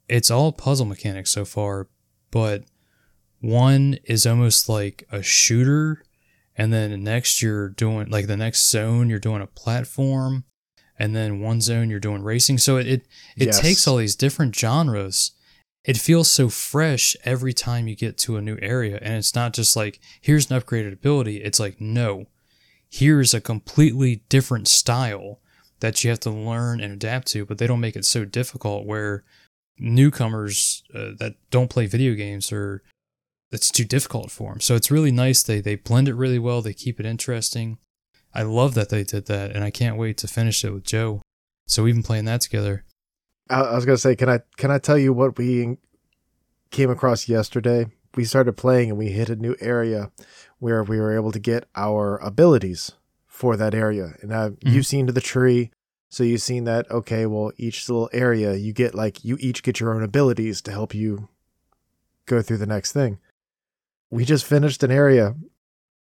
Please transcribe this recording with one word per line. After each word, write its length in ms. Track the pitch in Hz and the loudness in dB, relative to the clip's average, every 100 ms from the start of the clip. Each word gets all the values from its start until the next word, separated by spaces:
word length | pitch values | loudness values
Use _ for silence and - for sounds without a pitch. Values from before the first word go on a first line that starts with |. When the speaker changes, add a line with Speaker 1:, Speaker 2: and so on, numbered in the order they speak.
| - | -2
Speaker 1:
It's 220 | 120 - | 0 2
all 220 | 117 156 | 2 2
puzzle 340 | - 131 135 107 | 0 0 0 -2
mechanics 440 | 98 107 95 95 | -4 -6 -6 -4
so 140 | 104 | -4
far, 440 | 98 104 101 98 95 _ _ _ _ | -4 -4 -4 -6 -10 _ _ _ _
but 340 | 117 110 101 - _ _ _ _ _ _ _ | -2 0 -2 -8 _ _ _ _ _ _ _
one 580 | 113 117 131 139 139 135 | 0 4 6 6 4 0
is 220 | - 113 117 | -2 0 2
almost 420 | 117 120 - - | 4 4 2 2
like 360 | 107 101 - - | -2 -2 -8 -10
a 100 | 104 | -8
shooter, 800 | 92 - - 117 131 147 156 151 _ _ _ _ _ - | 0 2 4 4 4 2 0 -4 _ _ _ _ _ -4
and 160 | 110 | 0
then 300 | 110 107 101 | 0 0 -4
next 360 | 104 117 - - | -4 -2 0 0
you're 280 | 113 107 98 | 0 -2 -4
doing, 420 | 95 110 110 98 | -2 -2 -2 -2
like, 160 | 107 98 | -2 -2
the 100 | 101 | -2
next 320 | 113 - - | -2 0 2
zone, 400 | 113 110 117 120 | 2 2 2 2
you're 100 | 107 | 0
doing 200 | 110 107 | -2 -4
a 40 | 95 | -6
platform, 1000 | - - 120 120 - 135 135 131 131 - _ _ _ _ - | -8 -4 -4 -4 -2 -2 0 -2 -4 -8 _ _ _ _ -6
and 180 | 107 110 | -4 -2
then 240 | 110 101 | -2 -4
one 200 | 110 117 | -2 0
zone 280 | 110 117 113 | 0 0 0
you're 100 | 104 | -2
doing 220 | 104 101 | -4 -4
racing. 360 | 101 120 - 131 | -2 0 2 2
So 180 | 139 131 | 2 2
it, 100 | 123 | 2
it, 200 | 131 - - - - | -2 -4 -20 -14 -2
it 100 | 117 | 2
Speaker 2:
Yes. 140 | 101 | 4
Speaker 1:
takes 260 | 160 196 - | 4 4 2
all 100 | 127 | 2
these 200 | 107 - | 0 0
different 380 | 139 - 135 | 0 0 -2
genres. 800 | - 113 143 151 107 95 - - - _ _ _ _ | 0 0 2 0 -2 -4 -2 -4 -6 _ _ _ _
It 120 | - 117 | -4 0
feels 320 | - 165 160 | 4 4 4
so 180 | - 123 | 4 2
fresh 680 | - - 143 160 127 - - | 0 -4 0 0 2 0 -2
every 280 | 123 127 127 | -4 -2 -2
time 360 | 120 120 120 113 | -4 -2 -4 -4
you 80 | 104 | -4
get 220 | 110 - | -6 -4
to 180 | - 110 | -4 -4
a 60 | |
new 160 | 104 107 | -6 -6
area, 380 | 98 127 110 101 | -4 -2 -2 -6
and 120 | 104 | -6
it's 200 | 113 - | -4 -2
not 180 | 120 120 | -2 -2
just 200 | 117 110 117 | 0 0 0
like, 220 | 107 - - - | -2 -8 -20 -4
"Here's 300 | - 151 - | 2 2 2
an 100 | 131 | -2
upgraded 320 | - 117 104 | -2 -4 -4
ability." 460 | 98 139 143 113 104 | -4 0 0 -2 -6
It's 200 | 104 107 | -4 -2
like, 220 | 101 - | -2 -6
"No, 460 | 107 117 113 95 101 _ _ _ _ _ _ | -4 0 0 -4 -10 _ _ _ _ _ _
here's 460 | - 143 147 127 | 2 4 6 4
a 60 | 117 | 2
completely 840 | - 110 - - 151 127 131 113 - | 0 -6 0 4 4 4 0 0 2
different 400 | 135 - 113 95 | 2 2 -2 2
style." 720 | - - 120 120 98 98 107 _ _ _ _ | 2 2 0 -2 -6 -12 -18 _ _ _ _
That 200 | 113 - | -2 0
you 60 | 117 | 0
have 100 | 113 | -2
to 100 | 117 | -4
learn 500 | 107 110 117 120 117 | -6 -4 -4 -4 -4
and 120 | 104 | -8
adapt 320 | 101 110 127 - | -8 -6 -4 -4
to, 160 | 107 | -6
but 140 | 101 107 | -6 -2
they 80 | 120 | 0
don't 140 | 120 | 0
make 140 | 113 110 | -2 -2
it 100 | - | -2
so 180 | 120 | -2
difficult 640 | 101 - 127 127 107 101 104 | -2 -4 -6 -6 -6 -6 -6
where 360 | 107 104 101 - _ _ _ _ - | -4 -4 -6 -10 _ _ _ _ -8
newcomers, 1040 | 117 120 143 139 113 110 104 101 - - - | 2 6 6 4 -2 -4 -4 -2 -2 -4 -10
uh, 160 | 110 107 104 | -12 -12 -10
that 160 | 110 - _ | -10 -10 _
don't 180 | 127 123 | 0 2
play 160 | 127 107 | 0 0
video 280 | 117 131 | 2 0
games 380 | 104 104 101 - | 0 -6 -8 -6
are, 300 | 107 101 95 - _ _ _ _ _ _ | -6 -6 -8 -14 _ _ _ _ _ _
it's 200 | 110 - | -4 0
too 140 | - | 0
difficult 460 | 113 131 - 117 - | 0 -2 -2 -6 -8
for 220 | - 107 | -12 -12
'em. 80 | 107 | -4
So 140 | - | 0
it's 160 | 117 - | 2 2
really 220 | 147 151 | 2 4
nice. 300 | 123 131 127 | 4 4 2
They, 180 | - 107 | 2 -2
they 140 | 104 104 | -4 -6
blend 320 | - 120 139 | 0 2 4
it 60 | |
really 240 | 120 131 123 | 2 0 0
well. 240 | 120 120 | 0 -2
They 100 | 107 | -4
keep 260 | - 123 113 | -6 -8 -6
it 80 | 110 | -6
interesting. 720 | 117 - 117 - 117 113 113 _ _ _ _ _ | -6 -6 -4 -4 -6 -8 -10 _ _ _ _ _
I 80 | - | -6
love 300 | 110 113 139 | -2 2 2
that 140 | 117 104 | 2 0
they 160 | 107 | -2
did 220 | 98 104 - | -2 -6 -4
that, 240 | 101 101 | -6 -4
and 120 | 101 | -4
I 80 | 104 | -4
can't 280 | - 120 110 | -2 -2 -2
wait 180 | 110 101 | -4 -6
to 100 | 104 | -6
finish 360 | - 113 - | -2 0 0
it 80 | 101 | -4
with 120 | 98 | -6
Joe. 360 | - 110 113 101 - _ _ _ - | -4 -2 -2 -6 -12 _ _ _ -2
So 160 | - | 2
we've 120 | 113 | 4
been 80 | 117 | 2
playing 220 | 110 110 110 | 2 -2 -2
that 140 | 123 | -2
together. 440 | - 107 101 98 - _ _ _ _ _ - | -2 -2 -2 -4 -10 _ _ _ _ _ -2
Speaker 2:
I, 100 | 127 | 0
I 140 | 127 | 2
was 100 | 120 | 2
gonna 140 | 123 127 | 4 4
say, 180 | 131 117 | 4 4
can 120 | 127 | 4
I, 100 | 120 - - | 2 -2 -4
can 140 | 135 | 0
I 80 | 139 | 2
tell 180 | - 147 | 4 4
you 160 | 135 | 4
what 240 | 123 131 - | 4 2 0
we 400 | 123 123 117 123 _ _ _ _ _ _ _ _ _ | 0 0 -2 -6 _ _ _ _ _ _ _ _ _
came 180 | - 131 | 0 0
across 380 | 123 131 117 - | 2 0 0 0
yesterday? 580 | 113 104 123 117 120 110 - _ | 0 0 -2 0 0 0 -8 _
We 100 | - | -4
started 300 | 117 135 120 104 | 0 2 2 0
playing, 320 | 127 123 117 | 2 2 2
and 100 | 104 | -2
we 100 | 107 | -4
hit 180 | 98 113 | -2 -2
a 80 | 110 | -4
new 180 | 117 - | -6 -4
area 500 | 110 120 113 107 98 - - - - _ | -2 -2 -2 -4 -6 -14 -20 -20 -20 _
where 240 | 117 113 | -2 0
we 160 | 104 110 | 0 0
were 160 | 107 | 0
able 180 | 110 110 | 0 -2
to 60 | 104 | -2
get 300 | 110 117 - - | -2 -2 -4 -4
our 400 | 104 107 101 101 | -2 0 -2 -4
abilities 720 | 101 110 170 127 92 87 - - _ _ _ | -2 4 6 6 2 -6 -12 -16 _ _ _
for 300 | - 123 107 | -4 -2 0
that 180 | 107 | 0
area. 400 | 110 110 104 87 - | 0 0 -2 -6 -12
And 100 | 104 | -8
I, 160 | 110 107 | -4 -4
Speaker 1:
Mm-hmm. 180 | 101 135 | -2 2
Speaker 2:
you've 180 | 131 127 | 2 2
seen 200 | 139 127 | 0 0
to 40 | |
the 80 | 123 | -2
tree, 500 | - 127 127 123 117 _ _ _ _ | -2 2 4 4 0 _ _ _ _
so 140 | - | -2
you've 180 | 120 120 | 0 0
seen 220 | - 123 | -2 -4
that, 260 | 117 113 120 | 0 -2 -2
okay, 360 | 117 - 110 110 | -4 -2 -2 -2
well, 260 | 107 107 - | -2 -4 -6
each 320 | 117 - - | -8 -6 -4
little 200 | 117 117 | -2 -2
area, 420 | 123 123 113 104 | 0 2 2 0
you 180 | 98 107 | -2 -2
get, 220 | 107 123 | 0 0
like, 300 | 101 110 - | 0 -4 -4
you 120 | 113 131 | -6 -4
each 220 | 131 117 | -4 -4
get 180 | 131 - | -4 -2
your 120 | 113 | -2
own 80 | 110 | -2
abilities 580 | 110 143 135 113 110 95 | 0 2 2 2 -2 -6
to 80 | - | -8
help 240 | 104 110 | -8 -6
you 340 | 107 110 101 101 _ _ _ _ _ _ _ _ _ - | -4 -4 -4 -10 _ _ _ _ _ _ _ _ _ -2
go 140 | 120 | -2
through 160 | 110 110 | 0 -4
the 80 | 104 | -2
next 260 | 104 - | -4 -2
thing. 260 | 143 127 98 _ _ _ _ _ _ _ _ _ | 0 -2 -2 _ _ _ _ _ _ _ _ _
We 140 | 117 120 | -2 2
just 180 | 147 - | 0 2
finished 360 | 147 147 131 | 2 2 2
an 80 | 127 | 2
area 440 | 135 143 127 104 143 - _ _ _ _ _ | 6 6 6 4 -2 -12 _ _ _ _ _